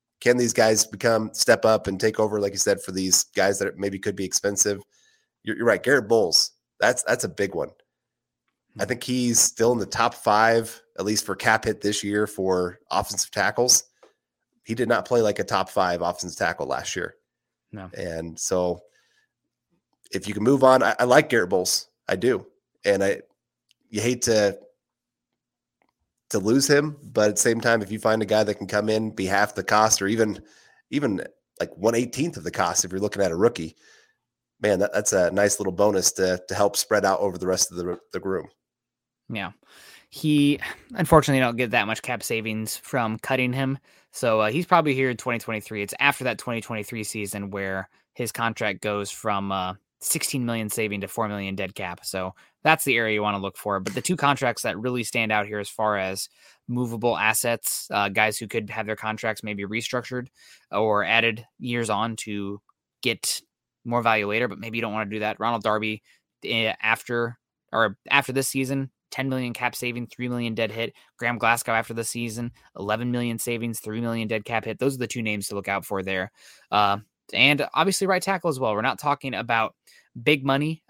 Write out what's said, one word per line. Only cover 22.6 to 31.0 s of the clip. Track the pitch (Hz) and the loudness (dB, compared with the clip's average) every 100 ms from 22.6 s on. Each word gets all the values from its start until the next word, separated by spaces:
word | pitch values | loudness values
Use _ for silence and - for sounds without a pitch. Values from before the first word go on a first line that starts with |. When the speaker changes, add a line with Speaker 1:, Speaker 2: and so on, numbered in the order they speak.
| _ _ | _ _
Speaker 1:
And | - 98 | 0 2
I, | 98 - - _ _ _ _ _ _ | 2 0 -6 _ _ _ _ _ _
you | 107 | -2
hate | 113 120 | 0 0
to, | 120 110 101 95 - _ _ _ _ _ _ _ _ _ _ _ _ _ _ _ _ | 2 4 4 0 -10 _ _ _ _ _ _ _ _ _ _ _ _ _ _ _ _
to | 107 | -2
lose | 95 131 135 | 2 2 4
him, | 143 151 147 | 4 2 -6
but | - - 107 | -4 2 2
at | |
the | 101 | 2
same | 120 113 | 0 2
time, | 117 117 | 2 0
if | 98 | 0
you | 107 | -2
find | 110 110 | 0 0
a | 101 | 2
guy | 107 | 2
that | 104 | 2
can | 101 95 | -2 -2
come | 104 107 | -2 0
in, | 110 110 | 0 -2
be | - 95 | -4 0
half | 98 104 - | 2 2 0
the | |
cost | 95 107 110 - | 2 6 6 4
or | 98 | 2
even, | 113 110 101 - _ _ _ _ | 2 2 0 -12 _ _ _ _
even, | 147 | -2